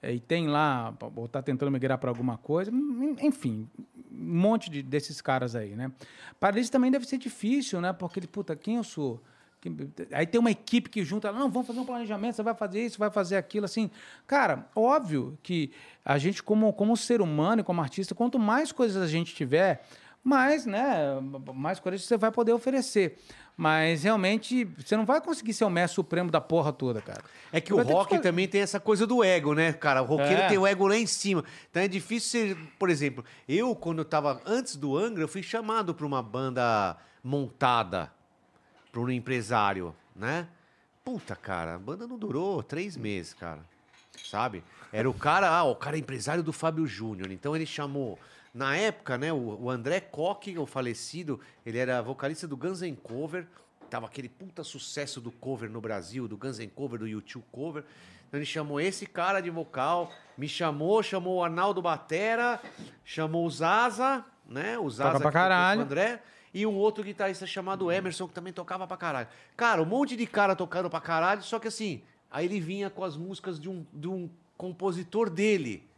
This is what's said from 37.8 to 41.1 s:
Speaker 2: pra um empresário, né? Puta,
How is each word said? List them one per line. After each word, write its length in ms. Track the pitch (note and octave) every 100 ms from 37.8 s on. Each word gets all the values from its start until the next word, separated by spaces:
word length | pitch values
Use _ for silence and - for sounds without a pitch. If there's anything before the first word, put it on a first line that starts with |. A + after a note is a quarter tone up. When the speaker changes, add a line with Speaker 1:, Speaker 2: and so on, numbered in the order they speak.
| G2+ F#2 D#2 _ _ _ _ _ _ _ _
Speaker 2:
pra 80 | A#2
um 80 | B2
empresário, 840 | B2+ A#2 B2+ G#2 A#2 G2+ F#2+ F2 D#2 _ -
né? 320 | A2 D#3+ E3+ _ _ _ _ _
Puta, 320 | -